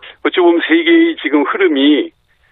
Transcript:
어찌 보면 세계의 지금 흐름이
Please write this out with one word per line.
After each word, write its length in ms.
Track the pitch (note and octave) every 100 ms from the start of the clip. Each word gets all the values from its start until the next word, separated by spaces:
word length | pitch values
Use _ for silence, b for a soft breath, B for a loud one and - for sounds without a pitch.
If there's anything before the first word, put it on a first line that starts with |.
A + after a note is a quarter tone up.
| B B
어찌 160 | - -
보면 200 | F3 E3+ -
세계의 500 | E3 D#3+ E3 E3 D#3
지금 200 | E3 D3
흐름이 680 | C#3+ G#3 F#3 C#3 C#3+ C#3+ A2 _ _ _ _